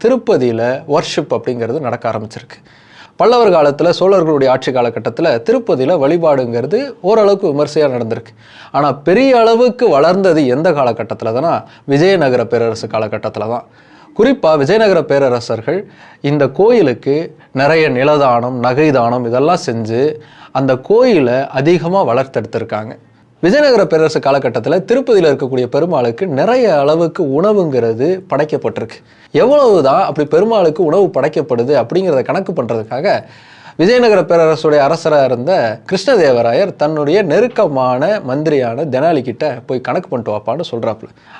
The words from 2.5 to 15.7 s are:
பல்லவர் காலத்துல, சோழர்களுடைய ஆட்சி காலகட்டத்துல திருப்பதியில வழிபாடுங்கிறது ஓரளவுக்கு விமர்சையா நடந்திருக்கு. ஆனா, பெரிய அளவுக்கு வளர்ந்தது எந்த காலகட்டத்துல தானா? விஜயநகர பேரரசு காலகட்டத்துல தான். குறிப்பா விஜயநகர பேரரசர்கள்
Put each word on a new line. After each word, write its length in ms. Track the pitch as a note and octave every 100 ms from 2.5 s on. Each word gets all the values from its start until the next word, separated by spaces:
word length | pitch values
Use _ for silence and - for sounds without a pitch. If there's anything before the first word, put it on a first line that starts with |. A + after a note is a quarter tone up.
| - _ _ _ - - -
பல்லவர் 340 | A3 A#3+ A3
காலத்துல, 440 | E3+ D3 C#3 E3 E3
சோழர்களுடைய 480 | F#3 F#3+ D#3+ D3 C3+
ஆட்சி 240 | C3 D3
காலகட்டத்துல 720 | B2+ A#2+ A2+ A#2+ - E3 A#2
திருப்பதியில 560 | A#2 B3+ A#3 D3 - F3+
வழிபாடுங்கிறது 960 | C3+ E3+ D#3+ C#3 A#2+ A#2 C3 G#3+ C#4 -
ஓரளவுக்கு 460 | F3 A3 G3+ G3+ F#3+
விமர்சையா 400 | C#3+ D3 D#3 D3
நடந்திருக்கு. 480 | B2 A2+ G#2+ - - - - -
ஆனா, 200 | C#3 D3
பெரிய 480 | C#3 - G3+ C4+ B3
அளவுக்கு 500 | A3+ A3+ B3 B3 A#3
வளர்ந்தது 580 | C#3 D#3+ F#3 F#3+ D#3+ C3
எந்த 240 | B2+ F3+
காலகட்டத்துல 640 | D3 B2 - G#2+ - A2+
தானா? 300 | A#2 D3 A2 - -
விஜயநகர 640 | - C#3 F3+ F#3+ C#3 B2 A2+
பேரரசு 420 | A#2+ A#2 A2+ A2
காலகட்டத்துல 440 | A2 G#2+ G#2+ A2
தான். 320 | A2 G#2+ A#2 - _ _ - - -
குறிப்பா 400 | B3 C#4 D#3 D#3
விஜயநகர 460 | C#3 G#3+ G#3+ F3
பேரரசர்கள் 840 | - C#3 C3+ A#2+ A2+ A2+ A2